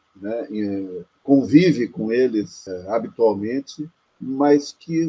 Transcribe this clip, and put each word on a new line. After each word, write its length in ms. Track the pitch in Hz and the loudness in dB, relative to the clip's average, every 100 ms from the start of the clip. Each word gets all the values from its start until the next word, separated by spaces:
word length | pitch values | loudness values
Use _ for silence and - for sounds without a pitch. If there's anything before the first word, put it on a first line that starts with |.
| _ 95 | _ _
né, 300 | 98 117 - | -10 -8 -6
e, 120 | 107 | -6
é, 420 | 104 98 95 90 87 _ | -4 -6 -8 -12 -14 _
convive 680 | - 139 117 139 180 120 113 | 2 2 6 6 6 2 -2
com 220 | - 107 | -4 -2
eles, 560 | 117 127 110 101 - - | 2 2 0 -4 -8 -12
é, 280 | 92 92 | -12 -4
habitualmente, 920 | 113 110 - 113 101 104 131 139 - 156 _ _ _ | -4 -4 0 0 2 -4 -6 -8 -12 -14 _ _ _
mas 540 | 123 135 147 147 - | -8 0 4 4 2
que 320 | - - 165 | -14 -6 -2